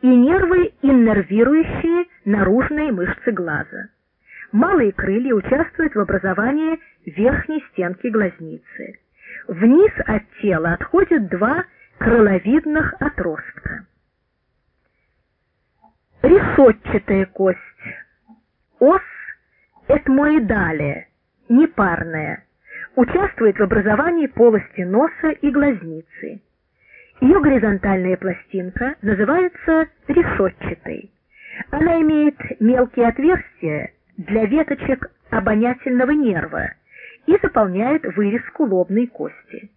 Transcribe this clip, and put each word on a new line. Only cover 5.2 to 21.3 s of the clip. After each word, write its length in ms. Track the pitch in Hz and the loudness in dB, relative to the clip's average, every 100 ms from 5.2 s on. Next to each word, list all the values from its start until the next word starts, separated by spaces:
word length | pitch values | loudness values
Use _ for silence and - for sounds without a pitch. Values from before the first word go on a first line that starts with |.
| 254 | 0
участвуют 600 | 220 - 269 330 - 320 | -2 0 -2 -2 -2 -4
в 60 | 214 | -2
образовании 760 | 202 196 190 185 220 294 311 320 _ _ - | -2 -2 -2 -2 -2 -2 -2 -6 _ _ -16
верхней 580 | 151 226 294 - 311 - | -2 0 0 -4 -8 -8
стенки 360 | - 175 190 247 | -8 -6 -6 -4
глазницы. 920 | 220 196 - 160 160 _ - - 196 _ _ - - - | -2 -4 -6 -18 -18 _ -20 -20 -20 _ _ -20 -20 -14
Вниз 440 | 165 226 294 415 - - | 0 4 6 4 2 -4
от 160 | 214 - - | -4 -6 -6
тела 340 | 208 170 165 | -2 -2 -2
отходят 540 | 170 - 349 392 320 196 | -4 -2 0 2 0 -2
два 360 | 180 214 320 359 _ _ _ | -2 -2 -2 -6 _ _ _
крыловидных 960 | 220 233 208 190 196 285 311 302 302 - | 0 2 2 2 0 0 0 -4 -4 -4
отростка. 840 | 294 - 170 156 - - - - 185 _ _ _ _ _ _ _ _ _ _ _ _ _ _ _ _ _ _ _ _ _ _ _ | -6 -4 -8 -8 -14 -16 -14 -14 -18 _ _ _ _ _ _ _ _ _ _ _ _ _ _ _ _ _ _ _ _ _ _ _
Решетчатая 1040 | - 381 - - 262 214 - 214 - 196 190 | 4 4 4 6 6 4 -4 -6 -2 -2 -2
кость. 320 | - 190 180 - _ - - - _ _ _ _ _ _ _ | -2 -2 -2 -10 _ -20 -20 -20 _ _ _ _ _ _ _
Ос 240 | 262 370 - - - - _ _ _ _ _ | 4 4 -2 -18 -18 -20 _ _ _ _ _
этмоидалия, 1200 | 285 285 269 294 302 214 214 170 156 143 143 - _ _ | 0 2 2 4 2 0 -2 -2 -4 -6 -8 -14 _ _